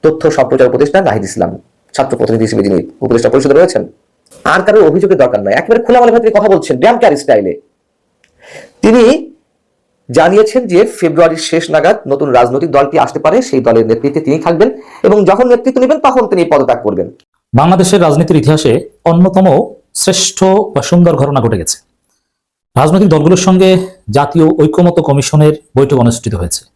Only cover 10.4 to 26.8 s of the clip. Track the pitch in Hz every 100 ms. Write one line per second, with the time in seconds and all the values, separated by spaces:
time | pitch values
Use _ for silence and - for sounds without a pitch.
10.4 | 214 254 233 175 220 - 170 151 165 160
11.4 | - 165 160 156 160 208 - 139 147 123
12.4 | 123 131 165 139 143 160 - - 156 247
13.4 | 254 131 117 113 110 113 143 143 - 127
14.4 | - 165 220 - - - - 208 185 202
15.4 | 247 240 262 254 247 302 269 262 226 185
16.4 | 170 151 123 120 104 92 85 - _ _
17.4 | _ 120 156 185 180 202 170 147 160 160
18.4 | 135 156 143 120 - _ 165 165 185 185
19.4 | 190 143 - - _ - - 175 - -
20.4 | 190 190 - 143 - 175 175 143 139 139
21.4 | 120 107 80 - _ _ _ _ _ _
22.4 | _ _ _ - 147 185 208 156 147 185
23.4 | 190 185 185 185 185 _ - 104 143 170
24.4 | 156 - 151 151 175 170 156 139 135 151
25.4 | 151 151 _ 131 139 139 120 117 - 101
26.4 | 87 - - _